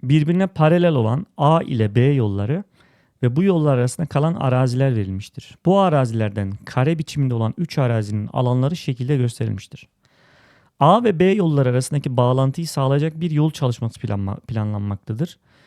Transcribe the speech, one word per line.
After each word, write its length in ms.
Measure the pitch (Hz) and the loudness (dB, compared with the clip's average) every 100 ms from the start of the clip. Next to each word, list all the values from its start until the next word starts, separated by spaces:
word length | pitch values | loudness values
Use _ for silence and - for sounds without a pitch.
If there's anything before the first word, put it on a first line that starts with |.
birbirine 440 | 127 156 151 180 190 | 0 2 2 0 -2
paralel 460 | 190 156 175 170 | 2 2 4 4
olan 320 | 143 110 135 208 - | 2 0 -2 -6 0
A 240 | 147 165 | 2 2
ile 340 | - 120 107 113 | 0 -2 0 2
B 60 | |
yolları 640 | 131 139 107 98 104 170 - _ _ _ _ _ | 2 2 0 -2 -4 -4 -8 _ _ _ _ _
ve 120 | 123 135 | -2 2
bu 80 | |
yollar 340 | 196 170 151 127 | 2 2 2 2
arasında 300 | 123 - 160 | 0 -2 -4
kalan 260 | 143 160 | 0 0
araziler 640 | 170 135 127 131 123 135 113 | 0 0 0 0 2 0 0
verilmiştir. 640 | 98 95 - - - - 170 | -2 -6 -10 -16 -20 -4 0
Bu 140 | 196 | 2
arazilerden 720 | 185 147 123 113 107 101 98 101 - | 4 2 2 0 -2 -2 -6 -6 -6
kare 340 | 123 135 165 | -2 0 0
biçiminde 340 | 151 147 135 | -4 -2 -2
olan 200 | 117 113 - | 0 -2 -4
üç 200 | 165 - | -4 -2
arazinin 520 | 123 117 104 104 107 | 0 0 -2 -4 -4
alanları 420 | 127 123 127 135 170 | -2 0 0 0 -4
şekilde 420 | - 120 127 143 | -6 -6 -2 0
gösterilmiştir. 680 | 123 - 113 98 - - - _ _ _ _ _ _ _ _ - | -2 -2 -6 -6 -10 -20 -20 _ _ _ _ _ _ _ _ 2
A 240 | 143 214 | 4 6
ve 160 | 240 160 | 4 2
B 60 | 185 | 2
yolları 440 | 208 170 143 127 | 4 2 2 2
arasındaki 480 | 123 - 147 135 123 | 0 -2 -4 -2 0
bağlantıyı 500 | 123 131 135 135 160 | 2 2 0 -2 -6
sağlayacak 520 | - 135 139 156 156 | -2 0 0 -2 -4
bir 120 | 170 | -4
yol 200 | 147 156 | 0 0
çalışması 480 | - 131 117 113 - | 0 -4 -2 -6 -6
planma-, 400 | 107 101 98 98 | -6 -4 -4 -8
planlanmaktadır. 1000 | - 110 107 104 101 98 - 110 175 - _ _ | -8 -4 -4 -4 -6 -6 -8 -6 -8 -10 _ _